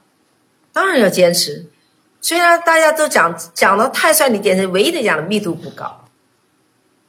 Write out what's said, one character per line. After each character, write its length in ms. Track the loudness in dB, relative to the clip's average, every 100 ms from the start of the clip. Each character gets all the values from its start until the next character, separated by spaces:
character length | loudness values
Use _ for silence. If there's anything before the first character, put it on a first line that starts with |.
| _ _ _ _ _ _ _
当 160 | -4 0
然 100 | 2
要 120 | 2
坚 220 | 4 2
持。 340 | 2 -4 -8 -16 _ _ _ _ _
虽 160 | -4 0
然 200 | 2 2
大 160 | 2 2
家 100 | 2
都 160 | 2 0
讲， 320 | 0 0 -2 -10
讲 240 | -2 0 2
到 100 | 0
钛 240 | 0 2
酸 180 | 2 2
锂 60 | 0
电 180 | 0 0
池， 100 | 0
唯 160 | 0
一 80 | 0
的 120 | 0
讲 140 | -2 -2
的 40 |
密 160 | -2 -4
度 160 | -4
不 160 | -8 -12
高， 340 | -14 -16 -16 _ _ _ _ _ _ _ _ _ _